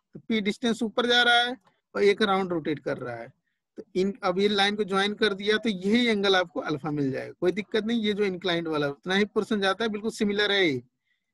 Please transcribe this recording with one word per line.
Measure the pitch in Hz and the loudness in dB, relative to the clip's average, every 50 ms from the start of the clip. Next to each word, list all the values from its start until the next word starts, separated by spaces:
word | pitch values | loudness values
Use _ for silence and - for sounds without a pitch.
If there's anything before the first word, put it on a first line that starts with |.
| _ _ - | _ _ -20
तो | - | -14
P | - - 226 220 | -6 -4 -2 -2
distance | 190 208 202 - - 233 220 - | 0 -2 -4 -2 -2 -2 -2 -2
ऊपर | 233 214 - 247 233 | -4 -2 -2 -2 0
जा | 240 240 240 | 2 2 4
रहा | 240 240 240 240 | 4 4 4 4
है | 240 247 254 - _ _ _ _ _ _ - | 2 0 -4 -8 _ _ _ _ _ _ -2
और | 202 | 2
एक | 202 202 202 202 | 4 4 4 4
round | 220 202 190 190 196 180 | 2 2 2 2 0 -2
rotate | 175 165 147 165 151 147 | -4 -2 -2 -2 -4 -4
कर | - 156 139 135 | -4 -6 -6 -4
रहा | 127 123 120 | -6 -8 -10
है। | 117 117 - - _ _ _ _ _ _ _ _ | -10 -12 -16 -20 _ _ _ _ _ _ _ _
तो | - - _ - | -20 -18 _ -2
इन, | 180 190 202 196 - | -2 0 -2 -2 -2
अब | 208 185 180 190 | -2 -2 0 2
ये | 202 208 | 2 2
line | 214 196 196 202 208 | 2 2 2 2 0
को | 208 208 | -2 -2
ज्वाइन | 180 196 190 196 208 208 | 0 0 0 0 0 0
कर | - 220 208 196 | 0 0 0 0
दिया | 190 202 208 214 214 | 0 0 0 0 2
तो | 220 233 | 0 -2
यही | 196 175 180 202 220 247 247 | -4 -2 0 2 2 4 4
angle | 233 220 202 196 202 190 | 2 2 2 2 4 4
आपको | 180 180 175 - - | 2 2 0 -4 -6
alpha | - 165 151 143 - 156 | -4 -4 -6 -4 -4 -4
मिल | 147 147 143 131 | -2 -2 -2 -2
जाएगा, | 131 127 123 123 | -2 -4 -8 -10
कोई | - - 175 180 | -6 -2 0 0
दिक्कत | 175 208 196 - - 220 202 | 0 -2 -4 -4 -4 -2 -2
नहीं। | 226 240 233 | -2 -2 0
ये | 208 208 | 0 -2
जो | 202 196 208 | 0 0 -2
inclined | 196 185 175 185 185 170 170 170 160 | -2 -2 -2 -2 -2 -2 -2 -2 -2
वाला | 156 147 147 143 | -2 0 -2 -2
उतना | 143 - - 180 190 | -4 -6 -4 -2 0
ही | 196 208 | 0 0
portion | 202 - 220 196 - 226 202 | 0 0 -2 -2 0 -2 0
जाता | 196 190 190 190 226 | 2 0 0 0 -2
है, | 226 | -4
बिल्कुल | 208 208 208 226 | -4 -4 -6 -8
similar | - - 220 202 202 202 214 196 | -4 -2 0 0 2 2 2 2
है | 202 196 190 | 2 2 2
ये | 160 135 123 - _ _ _ _ _ _ _ _ _ | 2 0 -2 -6 _ _ _ _ _ _ _ _ _